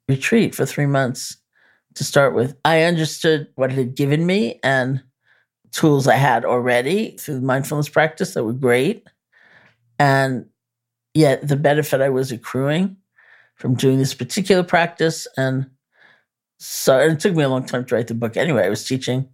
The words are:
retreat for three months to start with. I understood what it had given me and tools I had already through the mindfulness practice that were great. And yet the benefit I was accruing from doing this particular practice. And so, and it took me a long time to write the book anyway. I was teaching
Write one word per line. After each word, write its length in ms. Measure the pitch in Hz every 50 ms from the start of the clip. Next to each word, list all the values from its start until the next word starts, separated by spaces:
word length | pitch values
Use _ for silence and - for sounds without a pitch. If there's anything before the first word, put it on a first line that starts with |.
| _
retreat 460 | - 135 135 - - 226 233 180 - -
for 120 | - 139
three 200 | 139 - - 147
months 520 | 139 139 135 135 120 135 - - - - _ _ _ _ _ _ _ _ _ _ _ -
to 80 | - 139
start 320 | - - 147 139 131 -
with. 220 | 110 123 135 - _ -
I 180 | 156 165 160 160
understood 640 | 175 175 160 160 151 - - - 165 156 147 143 - -
what 160 | - 131 131
it 60 | 131
had 180 | 135 127 123 135
given 300 | - 143 135 147 156 170
me 340 | 175 190 208 226 233 - - -
and 400 | 131 135 131 123 131 139 135 - _ _ _ _ _ _ _ _ _ _ _ _ _
tools 360 | - - - 156 143 139 131
I 80 | 135 113
had 300 | 127 139 139 120 117 120
already 720 | 92 123 123 120 127 120 123 127 143 185 214 220 - -
through 180 | - - - 147
the 100 | 127 127
mindfulness 440 | 131 127 135 139 - 156 147 147 -
practice 440 | - 156 156 156 156 - 185 175 -
that 100 | - 120
were 100 | 107 123
great. 540 | 131 139 120 120 127 135 185 - - _ _ _ _ _ _ _ _ _ _ _ _ _ _ _ _ _ _ _ -
And 480 | 147 139 135 135 135 135 131 113 73 _ _ _ _ _ _ _ _ _ _ _ _ _ -
yet 340 | 156 151 139 131 - -
the 80 | 143 139
benefit 460 | 143 156 143 147 151 147 - 147 131
I 80 | 135 139
was 220 | 131 131 135 123
accruing 680 | 120 113 - - - 127 135 143 151 175 190 196 190 - _ _ _ _ _ _ - _ _ _ _
from 200 | - - 127 127
doing 240 | 117 139 131 135 135
this 140 | 135 135 -
particular 500 | - 120 - - 208 190 - 196 180 175
practice. 640 | - - 170 170 170 - - 160 165 160 - - - -
And 320 | 131 135 131 131 131 135 - _ _ _ _ _ _ _ _ _ _ _ _ _ _ _ _ _
so, 420 | - - - - - - - 131 127
and 140 | 143 160 160
it 60 | 151
took 160 | - 214 170
me 80 | 160 143
a 60 | 131
long 160 | 131 127 127
time 200 | - - 123 123
to 100 | - 120
write 120 | 113 120
the 60 | 117 113
book 220 | 117 120 110 -
anyway. 300 | 92 131 170 139 110 90
I 40 | 92
was 140 | 110 113 -
teaching 460 | - 131 131 - 127 123 131 135 -